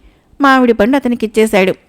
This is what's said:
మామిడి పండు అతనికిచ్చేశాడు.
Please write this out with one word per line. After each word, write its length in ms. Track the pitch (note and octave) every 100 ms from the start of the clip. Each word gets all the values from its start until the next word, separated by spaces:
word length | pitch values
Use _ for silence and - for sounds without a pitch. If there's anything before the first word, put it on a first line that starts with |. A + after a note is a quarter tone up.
| _ _ _ -
మామిడి 320 | C#4 C4 B3
పండు 220 | A3+ A3 C#4
అతనికిచ్చేశాడు. 800 | B3 A#3+ G#3+ A3 A3 G3+ F#3+ -